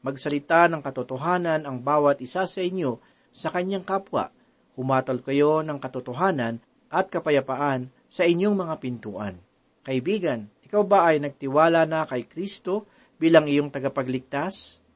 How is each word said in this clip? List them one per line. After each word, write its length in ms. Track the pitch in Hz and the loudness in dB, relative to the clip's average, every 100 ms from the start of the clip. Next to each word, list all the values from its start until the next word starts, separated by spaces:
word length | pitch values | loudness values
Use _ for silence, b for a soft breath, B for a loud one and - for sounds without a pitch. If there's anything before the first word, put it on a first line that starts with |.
Magsalita 640 | 131 135 151 143 143 165 170 | -8 -8 -4 -6 2 4 4
ng 160 | 160 | 2
katotohanan 800 | 139 127 123 131 156 180 170 156 | -6 -8 -8 -6 -2 -2 0 -2
ang 160 | 147 127 | -2 -6
bawat 400 | 127 147 143 139 | 0 2 2 0
isa 320 | 127 180 185 | -4 -4 -4
sa 80 | - | -2
inyo 400 | 180 185 151 113 b b b | -4 -2 -4 -4 b b b
sa 240 | - 160 | -10 -6
kanyang 320 | 180 185 196 185 | -4 -2 -4 -2
kapwa. 480 | 196 196 135 92 _ b b _ | -4 -2 -4 -4 _ b b _
Humatol 460 | - 131 131 131 127 | -8 0 0 0 -6
kayo 400 | 127 139 147 156 | -2 2 4 2
ng 160 | 156 143 | -2 -8
katotohanan 800 | 131 131 123 123 190 160 117 117 _ _ _ | -8 -10 -10 -2 0 0 -4 -6 _ _ _
at 220 | 160 - | -4 -2
kapayapaan 800 | 175 160 143 131 131 143 131 127 _ _ | -2 2 0 0 -2 -2 -2 -6 _ _
sa 160 | - | 0
inyong 300 | 170 175 202 | 2 4 2
mga 200 | 202 170 156 | 0 -2 -6
pintuan." 540 | 131 120 110 95 104 90 _ _ _ _ | -6 -8 -10 -8 -8 -10 _ _ _ _
Kaibigan, 640 | - 131 131 208 175 120 104 _ | -4 -2 0 -2 -2 -4 -8 _
ikaw 220 | _ 208 196 | _ 0 4
ba 240 | 202 170 | 6 6
ay 100 | 156 | 4
nagtiwala 640 | 143 - 139 139 165 165 | 0 -6 -2 4 6 6
na 220 | 160 160 156 | 2 0 -4
kay 180 | 127 | -6
Kristo 640 | 117 - 190 - - 202 208 b b _ | -8 -10 -10 -8 -6 -6 -6 b b _
bilang 240 | 160 165 | 6 6
iyong 240 | 151 143 143 | 6 0 0
tagapagligtas? 1120 | 139 131 135 127 127 - 139 165 - - - _ | -4 -4 -4 -4 -6 -4 -4 -4 -8 -16 -20 _